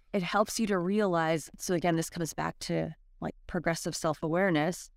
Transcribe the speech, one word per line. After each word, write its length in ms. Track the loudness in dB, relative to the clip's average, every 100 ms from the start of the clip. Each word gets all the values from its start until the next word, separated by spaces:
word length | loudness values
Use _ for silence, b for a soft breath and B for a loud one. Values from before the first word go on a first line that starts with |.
| _
it 100 | -4
helps 360 | 0 2 0 0
you 80 | 0
to 100 | 0
realize. 720 | 2 2 2 2 2 0 -2 -10
So 160 | -2
again, 240 | 0 2 2
this 120 | 0
comes 240 | -4 -4
back 260 | -2 -4 -4
to, 360 | -4 -2 -2 -6 -18 -10
like, 140 | -10 -8 -6
progressive 480 | -4 -2 -2 -4 -2
self-awareness, 960 | -2 -2 0 2 4 4 2 -2 -8